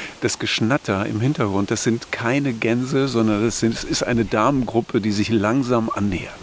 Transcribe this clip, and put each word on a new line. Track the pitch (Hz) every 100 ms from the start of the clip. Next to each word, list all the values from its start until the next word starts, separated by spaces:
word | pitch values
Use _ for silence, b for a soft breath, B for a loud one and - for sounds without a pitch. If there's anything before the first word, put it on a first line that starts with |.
| B B
das | 117 -
Geschnatter | 117 - 113 139 - 98 107
im | 107
Hintergrund, | 127 151 107 98 101
das | 113
sind | 123 117 -
keine | - 117 139 139
Gänse, | 113 113 120 127 135 135
sondern | 117 110 104
das | 113 -
sind, | 113
es | -
ist | - -
eine | - 120
Damengruppe, | 101 110 117 139 117 117 110 120
die | 107
sich | 101 101
langsam | 110 104 131 123 120 113
annähert. | - 101 90 - -